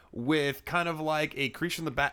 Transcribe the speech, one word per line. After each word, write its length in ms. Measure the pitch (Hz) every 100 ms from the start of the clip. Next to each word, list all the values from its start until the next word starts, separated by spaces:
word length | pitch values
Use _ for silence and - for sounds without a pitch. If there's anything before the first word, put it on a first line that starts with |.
| -
with 540 | - 120 156 143 139 -
kind 240 | 175 170
of 100 | 156
like 340 | 156 156 147 -
a 120 | 135
Creature 320 | - 170 165
in 40 | 165
the 60 |
Ba-, 200 | 120 139